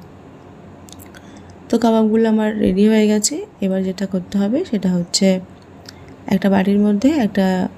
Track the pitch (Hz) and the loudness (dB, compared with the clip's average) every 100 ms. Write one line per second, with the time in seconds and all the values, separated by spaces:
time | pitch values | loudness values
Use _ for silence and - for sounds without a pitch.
0 | - - - - - - - - - - | -20 -20 -20 -20 -20 -20 -20 -20 -20 -20
1 | - - - - - - - 233 233 226 | -20 -20 -20 -20 -20 -20 -4 0 2 2
2 | 220 220 226 220 214 214 208 185 208 220 | 2 2 2 2 0 0 0 2 4 4
3 | 214 214 214 302 415 - 190 190 190 190 | 2 0 -2 -6 -10 -6 -4 -2 -4 -6
4 | 190 185 175 202 202 262 381 202 185 180 | -6 -6 -4 -2 0 -2 -2 -2 0 -2
5 | 175 - 190 185 180 - - - - - | -2 0 0 0 -4 -18 -20 -20 -20 -20
6 | - - - 190 202 196 190 202 208 208 | -20 -14 -4 0 2 2 2 2 2 2
7 | 262 320 208 - 190 185 185 | 0 2 0 0 0 0 -4